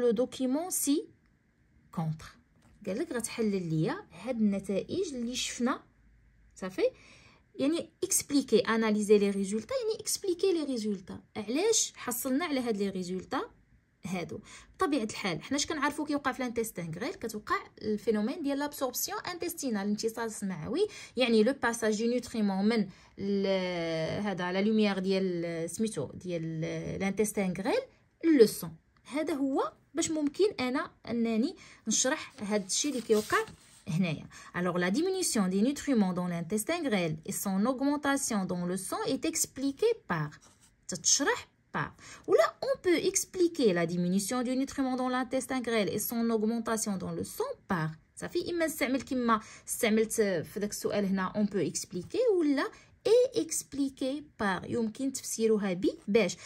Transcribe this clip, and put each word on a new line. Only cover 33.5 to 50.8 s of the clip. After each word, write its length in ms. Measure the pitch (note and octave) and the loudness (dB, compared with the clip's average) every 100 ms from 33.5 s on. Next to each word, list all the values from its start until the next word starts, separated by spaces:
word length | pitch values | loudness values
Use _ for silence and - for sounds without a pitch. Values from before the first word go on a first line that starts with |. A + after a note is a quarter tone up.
| - - - - | -8 -20 -14 -4
هنايا. 380 | D#3+ F3 C3+ - - - | 0 0 -2 -8 -18 -10
Alors 240 | E3+ F3+ F3 | -4 -2 0
la 120 | F3+ | 0
diminution 580 | A#3+ F#4 F#4+ - A3+ F#3 | 2 0 0 0 2 2
des 140 | G3 B3 | 2 2
nutriments 460 | D4 C#4+ A#3 F#3 | 2 2 2 2
dans 140 | F3+ F3+ | 0 -2
l'intestin 540 | E3+ E3 G#3+ C4 F4 | -4 -2 -2 0 -2
grêle 340 | C#4 G3+ E3 D#3+ - | 0 0 0 -2 -6
et 60 | |
son 340 | - G3+ F#3+ A#3 | -6 -2 2 2
augmentation 800 | C4 C#4 D4 C#4+ C#4 - G#3 F3+ | 2 0 2 2 0 0 -2 -2
dans 120 | F3 F3 | -2 -2
le 100 | F#3+ | -4
sang 260 | - F#4 G#4+ | -4 -4 -2
est 180 | B3+ | -2
expliquée 680 | D#4+ E4 - C4+ C#4 C4+ A4+ A4+ - | -2 -2 -4 -2 -4 0 0 0 -2
par، 180 | D#3+ D3 - - _ _ _ - | -2 -2 -8 -20 _ _ _ -12
تتشرح 600 | F#3 - - C#4+ A#4+ - _ _ | -2 2 4 4 0 -4 _ _
par. 180 | E3+ - - - - - | -6 -6 -10 -20 -10 4
Ou 60 | |
là, 120 | A#4 E5 - C5 | 4 4 0 -4
on 60 | C5 | 0
peut 160 | F4+ D#4+ F#4 | 2 4 4
expliquer 640 | - - F#4 E4+ D#4+ A3+ | 0 0 2 2 4 4
la 140 | F3 E3+ | 4 2
diminution 480 | F3+ F3 F#3+ G3+ B3+ | 0 2 2 0 -2
du 140 | B3 C4 | -2 -2
nutriment 340 | C4+ - C4 B3+ | -2 -2 -2 0
dans 140 | B3+ B3+ | 0 -2
l'intestin 440 | B3+ C4 B3+ C4 | -2 -2 -2 -4
grêle 280 | A#3 A3+ F#3+ G#3+ | 0 0 2 -2
et 20 | - | -2
son 200 | A#3 A#3 | 0 2
augmentation 640 | A3+ G#3+ A#3 A#3 A3+ G#3+ F#3 | 2 2 0 -2 -2 -2 -4
dans 80 | F3 E3+ | -4 -6
le 60 | |
sang 280 | G3+ - C5+ - - | -6 -4 -4 -6 -2
par. 220 | F3+ D#3 - _ - | 0 -2 -6 _ -12
Ça 80 | F3 | -6
fait, 220 | F4 E4+ | -4 -2
إما 160 | F4 D#4+ | 0 0
نستعمل 360 | D#4 B3 C4+ | 0 0 0
كيما 380 | - B3+ A#3 G#3+ - - - | -2 -2 2 2 0 -14 -10
استعملت 440 | - A3 A3 A3 - | -2 2 4 4 2
في 400 | G3+ E3+ D#3+ G3+ | 2 0 -2 -6
داك 100 | G#3 | -6
السؤال 340 | - | -4